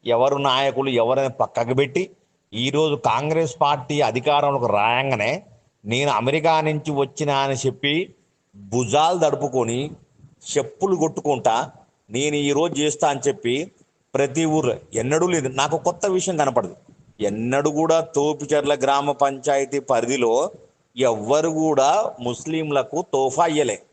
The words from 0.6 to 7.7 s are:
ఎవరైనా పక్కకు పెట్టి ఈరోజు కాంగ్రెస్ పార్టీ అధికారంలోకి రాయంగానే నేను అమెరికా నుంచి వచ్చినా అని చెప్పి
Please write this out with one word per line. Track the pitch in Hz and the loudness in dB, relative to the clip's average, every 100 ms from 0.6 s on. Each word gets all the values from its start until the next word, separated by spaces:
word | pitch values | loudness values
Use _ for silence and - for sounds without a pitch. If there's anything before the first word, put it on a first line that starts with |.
| 139 135 135 120 | 0 0 0 2
ఎవరైనా | 113 131 135 - | 2 2 0 -2
పక్కకు | 110 - 117 127 | -4 -2 -2 0
పెట్టి | 143 156 190 _ _ _ _ | 0 -2 -6 _ _ _ _
ఈరోజు | 107 131 143 156 143 127 | -6 -2 0 0 0 0
కాంగ్రెస్ | 113 147 160 160 - | 0 0 0 -2 0
పార్టీ | 143 143 127 147 127 | 0 0 -2 0 0
అధికారంలోకి | 117 135 147 143 139 120 101 | 2 2 2 2 0 0 2
రాయంగానే | 107 120 135 120 107 170 - - _ _ | 2 2 0 0 -2 -4 -10 -20 _ _
నేను | 104 120 143 107 | -4 -2 0 0
అమెరికా | 123 156 156 160 156 | 2 2 2 2 2
నుంచి | 151 156 139 | -2 -2 -2
వచ్చినా | 135 - 147 139 | -2 -2 -2 0
అని | 139 127 | 0 0
చెప్పి | 135 | -2